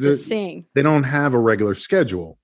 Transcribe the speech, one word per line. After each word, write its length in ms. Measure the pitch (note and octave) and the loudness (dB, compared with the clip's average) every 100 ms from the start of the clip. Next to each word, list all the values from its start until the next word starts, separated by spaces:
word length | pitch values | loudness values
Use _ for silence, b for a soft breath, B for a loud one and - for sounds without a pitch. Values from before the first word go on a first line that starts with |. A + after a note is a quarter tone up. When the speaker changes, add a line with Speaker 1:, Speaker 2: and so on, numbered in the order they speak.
Speaker 1:
to 100 | C#3 | 0
Speaker 2:
the, 80 | C#3+ | 0
Speaker 1:
sing. 480 | - G#3+ F3 E3 E3+ - | -2 -6 -6 -10 -6 0
Speaker 2:
they 60 | |
don't 200 | D3 D3+ | 2 2
have 320 | C3 D3 C#3+ | 0 0 0
a 40 | B2 | 2
regular 340 | A2+ G#2 G#2 | 2 2 0
schedule, 640 | G2+ - F#3+ C3+ F2+ E2 - | -2 0 0 0 -2 -8 -14